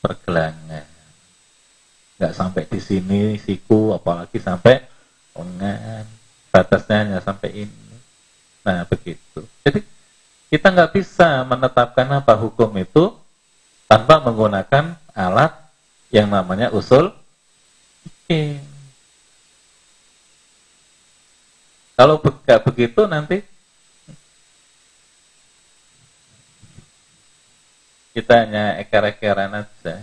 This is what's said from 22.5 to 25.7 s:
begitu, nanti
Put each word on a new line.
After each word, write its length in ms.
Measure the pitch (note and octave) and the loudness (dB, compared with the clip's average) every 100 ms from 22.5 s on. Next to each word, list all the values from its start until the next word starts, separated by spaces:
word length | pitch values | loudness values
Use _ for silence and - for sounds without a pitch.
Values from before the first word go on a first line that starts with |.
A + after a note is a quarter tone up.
| A#2 - | 4 4
begitu, 320 | B2+ A#2 D#3 G#3+ | -2 -2 0 0
nanti 320 | D#3 D3+ F#3+ - _ _ _ _ _ - - _ _ _ _ _ _ _ _ _ _ _ _ _ _ _ | -2 -4 -6 -8 _ _ _ _ _ -20 -20 _ _ _ _ _ _ _ _ _ _ _ _ _ _ _